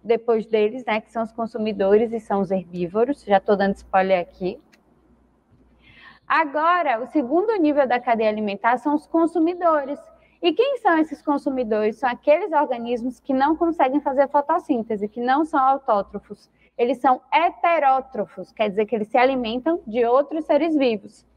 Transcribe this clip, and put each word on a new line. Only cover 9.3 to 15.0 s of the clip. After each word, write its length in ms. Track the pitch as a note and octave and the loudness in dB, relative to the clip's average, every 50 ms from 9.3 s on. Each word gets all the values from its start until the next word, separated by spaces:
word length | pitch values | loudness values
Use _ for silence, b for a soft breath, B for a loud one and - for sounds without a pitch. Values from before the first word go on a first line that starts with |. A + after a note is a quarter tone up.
| E4+ F4+ D#4 E4 F#4 F4 F4+ E4+ D#4+ D4+ C#4 B3+ C#4+ C#4+ - - _ b b b b b - | 0 0 0 0 -2 0 0 0 2 0 -2 -4 -10 -10 -12 -20 _ b b b b b -2
E 100 | F4 D#4 | -2 2
quem 240 | D#4+ A#4+ C#5 C#5+ B4 | 2 0 0 0 -2
são 200 | - G#4 E4+ D#4+ | 0 2 2 2
esses 240 | D#4 D#4 C#4+ - | 0 -2 -4 -10
consumidores? 800 | _ - C#4+ C#4+ - D4 C4+ B3+ B3+ G#3+ A3 G#3+ G#3+ G#3+ A3 - | _ -2 -2 -2 -2 -4 -4 -4 -2 -2 -2 0 0 -2 -2 -2
São 100 | - B3+ | -4 -4
aqueles 420 | A#3+ - _ - D4 E4 G4+ G4+ | -4 -2 _ 2 2 2 2 0
organismos 680 | D#4+ D4 D4+ - B3+ A#3 A#3 A#3+ B3 A#3 A3+ C4 B3 _ | 0 0 0 0 -4 -6 -4 -6 -6 -4 -4 -8 -8 _
que 120 | _ - | _ -2
não 240 | C4+ C4 C4+ D4 D#4+ | 0 0 2 0 0
conseguem 460 | D#4 E4+ E4+ E4 - D#4 C4 B3+ D4 | 0 0 -2 2 2 0 0 0 -2
fazer 260 | - D4 C4 C4 C#4+ C4 | -2 -2 0 0 0 2
fotossíntese, 800 | - D4 C#4+ - D#4+ F4 E4 - C#4+ A#3 G#3+ A3+ A3+ G3+ | 2 -2 0 0 -2 -4 -2 -2 -2 -2 -2 -4 -6 -6